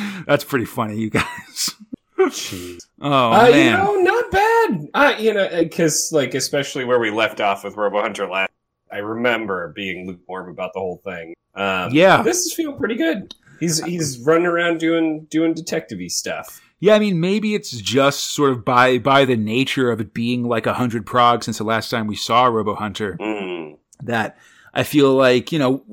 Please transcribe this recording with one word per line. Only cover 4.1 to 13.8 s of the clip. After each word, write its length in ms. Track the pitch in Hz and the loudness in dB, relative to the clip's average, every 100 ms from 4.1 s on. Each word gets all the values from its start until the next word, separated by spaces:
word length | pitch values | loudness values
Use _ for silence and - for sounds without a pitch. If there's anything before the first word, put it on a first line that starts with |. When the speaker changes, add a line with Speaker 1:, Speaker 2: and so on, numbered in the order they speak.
| 453 480 | 2 0
Speaker 2:
bad. 580 | 381 440 466 415 170 147 | 2 4 4 2 -2 -2
Uh, 200 | 196 285 214 | 2 2 4
you 160 | 220 | 0
know, 100 | 208 | 2
uh, 200 | 185 170 165 | 0 0 0
'cause, 440 | - 160 - - | 2 0 0 0
like, 220 | 156 127 | 0 0
especially 500 | 135 - 143 139 139 | -2 -2 -2 -4 -4
where 140 | 123 123 | 0 2
we 100 | 110 | 2
left 300 | 110 107 - | 0 0 0
off 240 | 104 98 | -2 -2
with 120 | 101 101 | -6 -4
Robo 240 | 101 104 | -2 0
Hunter 260 | 110 98 95 | -2 -4 -4
last, 220 | 95 95 _ _ _ _ | -4 -4 _ _ _ _
I 80 | 104 | -10
remember 760 | 104 113 123 113 104 92 82 | -8 -2 0 0 -2 -6 -8
being 320 | 101 98 90 92 | -10 -10 -8 -12
lukewarm 420 | 87 - 92 90 | -14 -14 -14 -12
about 240 | 90 92 | -10 -10
the 80 | 95 | -8
whole 200 | 95 87 | -8 -8
thing. 300 | 98 87 82 - _ | -12 -12 -14 -18 _
Um, 380 | 98 98 95 90 | -6 -4 -2 0
Speaker 1:
Yeah. 300 | 143 185 156 | 4 6 6
Speaker 2:
this 240 | - 359 - | 2 -2 -4
is 80 | |
feeling 240 | - 302 262 | -6 -8 -6
pretty 160 | 226 | -6
good. 400 | 233 330 208 - - _ - | -4 -4 -4 -10 -20 _ -6
He's, 220 | 170 156 | -4 -4